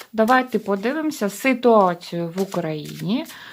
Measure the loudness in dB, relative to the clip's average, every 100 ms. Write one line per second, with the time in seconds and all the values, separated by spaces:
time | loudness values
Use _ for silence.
0 | -10 0 4 4 2 -4 -2 -2 -2 -2
1 | -4 -2 -6 -2 -2 2 6 6 6 2
2 | -6 -6 -6 -4 -4 -2 -4 -6 -8 -8
3 | -4 -4 -4 -14 -20